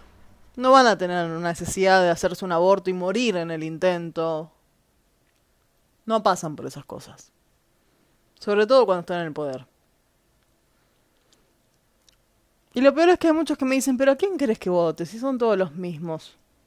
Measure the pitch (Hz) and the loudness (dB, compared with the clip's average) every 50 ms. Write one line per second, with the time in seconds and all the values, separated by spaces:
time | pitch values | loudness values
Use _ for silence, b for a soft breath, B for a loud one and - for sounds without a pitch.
0 | b b b b b b b b b - _ - 247 262 262 269 254 233 196 180 | b b b b b b b b b -18 _ -2 4 6 6 8 6 6 4 2
1 | 180 180 180 180 170 165 165 165 175 170 165 - 175 165 - 190 190 190 190 190 | -2 -2 -2 -2 -4 -4 -4 -4 -4 -6 -6 -6 -8 -8 -4 0 2 4 4 6
2 | 180 170 170 - - 180 180 - 196 185 175 165 175 185 196 190 185 190 185 180 | 4 4 2 0 -2 -4 -4 -4 -6 -4 0 2 4 4 2 2 0 -4 -6 -4
3 | 175 185 196 233 254 233 185 175 165 165 165 156 156 160 165 156 185 185 180 170 | -4 -4 -2 0 0 0 -2 -2 -4 -6 -6 -8 -8 -8 -6 -2 0 0 0 -2
4 | 170 165 156 170 165 165 160 156 165 165 _ _ _ _ _ _ _ _ _ _ | -4 -8 -6 -4 -4 -4 -4 -6 -8 -12 _ _ _ _ _ _ _ _ _ _
5 | _ _ _ _ _ _ _ _ _ _ _ _ _ _ _ _ _ _ _ _ | _ _ _ _ _ _ _ _ _ _ _ _ _ _ _ _ _ _ _ _
6 | _ 214 226 220 202 214 180 180 - 160 147 - - 135 - 143 - - - - | _ -4 -2 0 2 2 0 0 -2 -8 -8 -8 -10 -12 -12 -14 -14 -14 -16 -16
7 | - - - - - _ _ _ _ _ _ _ _ _ _ _ _ _ _ _ | -16 -18 -20 -20 -20 _ _ _ _ _ _ _ _ _ _ _ _ _ _ _
8 | _ _ _ _ _ _ _ _ - 214 208 202 214 208 262 262 240 190 185 180 | _ _ _ _ _ _ _ _ -6 -2 0 2 2 4 6 4 6 4 2 -2
9 | 170 - 180 175 170 160 143 156 151 143 131 131 131 _ _ _ _ _ _ _ | -2 -4 -6 -6 -6 -6 -6 -6 -6 -6 -6 -8 -12 _ _ _ _ _ _ _
10 | _ _ _ _ _ _ _ _ _ _ _ _ _ _ _ _ _ _ _ _ | _ _ _ _ _ _ _ _ _ _ _ _ _ _ _ _ _ _ _ _
11 | _ _ _ _ _ _ _ _ _ _ _ _ _ _ _ _ _ _ _ _ | _ _ _ _ _ _ _ _ _ _ _ _ _ _ _ _ _ _ _ _
12 | _ _ _ _ _ _ _ _ _ _ _ _ _ _ _ 247 254 277 262 294 | _ _ _ _ _ _ _ _ _ _ _ _ _ _ _ 2 2 4 4 6
13 | 330 349 359 - - 330 311 320 320 269 302 - 262 262 262 269 - 277 262 233 | 4 4 4 4 2 2 2 2 0 -2 -2 -2 -2 -2 0 0 0 0 0 2
14 | 269 269 277 269 381 403 370 311 285 226 220 - - 190 180 175 170 165 156 - | 2 2 2 2 -2 -4 -2 -2 -2 -2 -2 -4 -4 -2 0 0 0 0 -2 -4
15 | 170 - 202 226 247 269 269 240 240 226 208 190 185 165 143 185 180 175 170 147 | -8 -10 -10 -8 -6 -6 -4 -2 0 0 0 0 -2 -4 -6 -8 -10 -10 -10 -10
16 | 170 170 160 156 - - _ _ _ _ _ _ _ | -8 -8 -10 -10 -12 -18 _ _ _ _ _ _ _